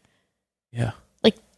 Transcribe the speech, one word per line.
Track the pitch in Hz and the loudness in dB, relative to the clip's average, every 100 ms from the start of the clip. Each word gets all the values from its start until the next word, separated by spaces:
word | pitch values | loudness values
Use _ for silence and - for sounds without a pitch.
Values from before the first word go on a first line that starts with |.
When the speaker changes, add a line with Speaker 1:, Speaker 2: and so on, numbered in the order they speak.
| _ _ _ _ _ _ _ | _ _ _ _ _ _ _
Speaker 1:
Yeah. | 120 117 - _ _ | -6 -6 -8 _ _
Speaker 2:
Like, | 220 - _ | -2 -2 _